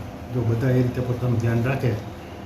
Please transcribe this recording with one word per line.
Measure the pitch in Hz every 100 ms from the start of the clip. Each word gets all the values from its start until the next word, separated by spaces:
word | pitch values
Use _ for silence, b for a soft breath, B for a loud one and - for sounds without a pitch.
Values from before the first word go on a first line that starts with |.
| - - - 123
જો |
બધા | 113 113 131
એ |
રીતે | 127 123 127
પોતાનું | 120 120 123 110
ધ્યાન | 117 117
રાખે | 120 135 123 107 - - - -